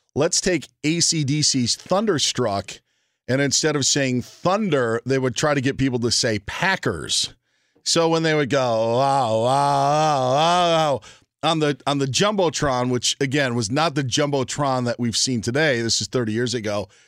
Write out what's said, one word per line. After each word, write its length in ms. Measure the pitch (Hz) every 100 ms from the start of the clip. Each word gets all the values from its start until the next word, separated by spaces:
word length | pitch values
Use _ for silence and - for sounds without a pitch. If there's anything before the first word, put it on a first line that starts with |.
| _ 123
"Let's 240 | 170 -
take 260 | 196 165 - _ 147
A 160 | 170
C 240 | - 165 135
D 160 | 151
C's 340 | - 135 117 -
Thunderstruck," 1040 | - 185 214 151 - - 117 98 - - _ _ _ _ -
and 140 | 131
instead 340 | 139 - 156 147
of 100 | 127
saying 360 | 147 135 123
thunder, 800 | - - 170 202 208 143 117 117 123
they 140 | 135
would 160 | 127 -
try 180 | 151
to 80 | 143
get 160 | 127 127
people 220 | 135 123
to 120 | 117
say 280 | - 123 107
Packers. 920 | - - 185 190 127 85 64 - - - _ _ _ _ -
So 240 | 170 165
when 140 | 165
they 120 | 160 151
would 140 | 135
go, 480 | 139 127 113 117 120
"Wow, 460 | 139 139 117 110
wow, 920 | 120 139 143 143 139 151 156 139 127
wow, 380 | 139 165 175 175
wow," 280 | 165 151 127 - - _ _
on 180 | 151 160
the, 200 | 147 139 -
on 100 | 143
the 60 | 135
Jumbotron, 880 | 117 202 208 170 - 147 127 123
which, 240 | 123 - -
again, 340 | 139 147 135 120
was 160 | 104
not 240 | 139 165 147
the 80 |
Jumbotron 840 | 135 151 143 139 123 - 143 127 123
that 140 | 117
we've 180 | 120 101
seen 240 | - 123
today, 400 | 113 131 160 117
this 200 | 113 -
is 60 | 107
thirty 260 | 131 110
years 200 | 110 123
ago, 360 | 120 104 104 95 _